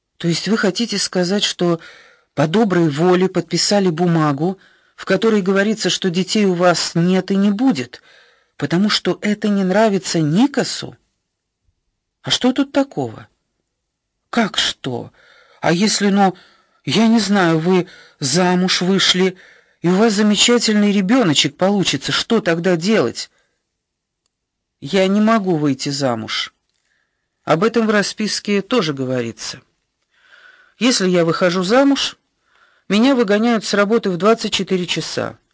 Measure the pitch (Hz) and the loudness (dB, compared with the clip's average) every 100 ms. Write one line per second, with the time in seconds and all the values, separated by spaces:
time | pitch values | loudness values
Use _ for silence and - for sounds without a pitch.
0 | _ - 165 165 - 220 208 - 233 196 | _ -6 -2 -2 0 0 0 -2 -4 -4
1 | - 185 180 202 - - 175 165 - - | -4 -2 -2 -2 -2 -2 -2 -2 -6 -20
2 | - _ _ - 156 190 226 170 165 143 | -20 _ _ -4 0 2 2 2 0 2
3 | 180 180 185 185 175 175 - 202 185 160 | 2 2 2 -2 -4 -2 0 2 2 0
4 | 180 165 151 139 170 190 _ _ _ - | 0 2 0 0 -4 -6 _ _ _ -12
5 | - 190 226 214 185 196 202 214 180 - | -4 0 2 0 2 0 0 -2 -2 -2
6 | 190 170 185 220 202 175 180 165 - 165 | -2 -2 -2 0 0 2 2 0 -2 -2
7 | 170 185 185 196 202 202 269 165 120 - | 0 0 0 0 0 2 0 0 -4 -12
8 | _ _ _ _ _ - 143 170 208 - | _ _ _ _ _ -8 -2 0 0 0
9 | - 170 208 208 214 202 185 190 220 196 | -2 -4 -2 -2 -2 0 0 2 2 0
10 | - 170 151 170 277 277 185 - - - | -2 -2 0 2 2 0 -4 -6 -12 -16
11 | _ _ _ _ _ _ _ _ _ _ | _ _ _ _ _ _ _ _ _ _
12 | _ _ - - 254 262 277 285 277 - | _ _ -6 -2 0 0 0 0 -2 -4
13 | 123 107 - _ _ _ _ _ _ _ | -8 -8 -20 _ _ _ _ _ _ _
14 | _ _ _ - 214 - - - 135 120 | _ _ _ -2 -2 -2 -4 -4 -8 -8
15 | 110 _ _ _ _ _ - 170 214 - | -10 _ _ _ _ _ -2 0 0 0
16 | 202 196 196 - - _ _ _ - 143 | 0 2 2 0 -12 _ _ _ -4 2
17 | 226 226 196 202 175 160 165 185 170 - | 4 2 2 2 2 2 2 0 0 -8
18 | - - 139 170 180 180 185 - 180 196 | -20 -8 -2 0 2 2 0 0 0 0
19 | - 180 185 180 - - _ _ 165 185 | 2 2 0 -2 -16 -20 _ _ 0 2
20 | 226 202 214 208 - 240 233 214 208 202 | 2 2 2 2 4 2 2 2 2 2
21 | 185 262 226 143 147 - 185 202 165 143 | 2 2 2 2 -2 0 0 0 -2 -4
22 | - - - 226 - 165 180 175 180 214 | -4 -4 0 0 0 0 0 0 2 0
23 | 120 - - _ _ _ _ _ _ _ | 0 -4 -12 _ _ _ _ _ _ _
24 | _ _ _ _ _ _ _ _ 143 196 | _ _ _ _ _ _ _ _ -4 0
25 | 190 202 214 226 185 160 147 135 143 139 | 2 2 2 2 0 0 0 -2 -4 -4
26 | 135 117 107 - - _ _ _ _ _ | -2 -2 -6 -8 -8 _ _ _ _ _
27 | _ _ _ _ - 160 214 233 220 208 | _ _ _ _ -2 0 0 0 0 0
28 | 190 - 214 - - 202 196 247 160 139 | -2 -4 -6 -6 -4 -4 -2 -2 -2 -4
29 | 127 127 117 104 - - - _ _ _ | -4 -4 -4 -8 -12 -14 -18 _ _ _
30 | _ _ _ _ - - _ - 233 240 | _ _ _ _ -20 -20 _ -2 0 2
31 | 185 180 165 165 180 180 180 247 277 269 | 2 2 2 0 0 0 0 2 2 2
32 | - - _ _ _ _ _ _ - 202 | -2 -10 _ _ _ _ _ _ -2 2
33 | 254 262 190 208 233 226 - 202 202 226 | 2 2 2 2 2 0 0 0 2 0
34 | 208 175 196 226 214 - 185 185 175 - | 0 0 2 0 0 -4 -2 -4 -2 -6
35 | 156 - 110 107 _ | -6 -6 -8 -10 _